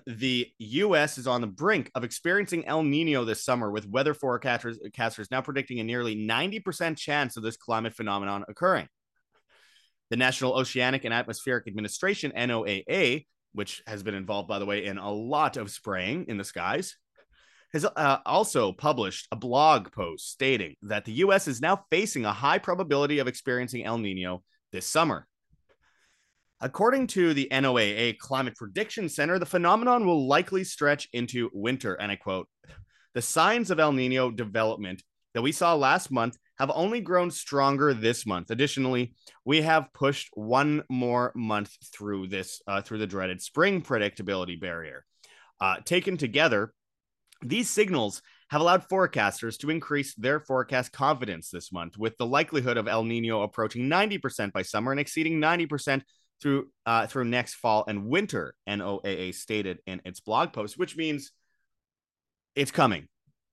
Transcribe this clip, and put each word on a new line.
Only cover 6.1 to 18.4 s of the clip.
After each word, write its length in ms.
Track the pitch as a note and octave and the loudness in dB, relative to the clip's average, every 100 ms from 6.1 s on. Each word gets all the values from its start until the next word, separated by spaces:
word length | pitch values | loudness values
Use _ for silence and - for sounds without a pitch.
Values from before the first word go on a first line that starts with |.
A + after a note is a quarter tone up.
| G#2+ | -2
ninety 440 | G#2+ A#2 F#3 G#3+ | 0 0 0 -4
percent 380 | F#3 - E3+ D3+ | -6 -4 -4 -4
chance 400 | - D3 C3 A2+ | -2 0 0 -4
of 60 | |
this 120 | A2 - | -8 -8
climate 380 | - A2+ A2+ | -4 -2 -2
phenomenon 500 | - G#2+ G2+ G2+ G2+ G2+ | -6 -4 -4 -4 -6 -8
occurring. 380 | G#2 F3+ D#3+ D2 _ _ _ _ _ _ _ _ _ _ _ - | -2 0 0 -2 _ _ _ _ _ _ _ _ _ _ _ -4
The 80 | A#2 | 2
National 400 | B2+ B2+ B2+ B2+ | 2 2 0 0
Oceanic 480 | B2+ B2+ B2 C3+ A#2+ | 0 0 0 0 0
and 80 | |
Atmospheric 540 | A#2 A#2 A2 C3+ B2 A2+ | -2 -2 -6 -4 -4 -4
Administration, 640 | G#2 G#2 - F#3+ G3+ D3 | -6 -6 -2 -2 -2 -4
N 160 | - B2 | -2 -2
O 140 | A#2 G#2+ | 0 0
A 180 | G2 - | -4 -2
A, 360 | F#3 C#3+ D3 - _ _ | 0 2 0 -6 _ _
which 300 | G#2 G2+ - - | -8 -8 -10 -12
has 160 | G#2+ | -8
been 140 | G2+ G2 | -6 -6
involved, 340 | F#2 G2+ G2 | -4 -6 -4
by 100 | G2+ | -4
the 60 | G2+ | -2
way, 180 | G2+ | -4
in 140 | G2 G2 | -4 -6
a 140 | G2+ | -6
lot 440 | G#2 A#2 D3 D3 B2+ | -6 -2 0 0 0
of 160 | G#2 | -10
spraying 540 | - G#2+ F#2+ F#2 E3 - | -10 -6 -4 -2 -4 -6
in 100 | G#2 | -6
the 60 | |
skies, 540 | G2 F2 F2+ C#3+ F#3 - _ _ _ _ _ _ _ | -6 -6 -2 -2 -4 -12 _ _ _ _ _ _ _
has, 140 | D#3 F3+ | -2 -2
uh, 320 | - D3 C3+ - | 2 2 2 2
also 480 | E3 | 2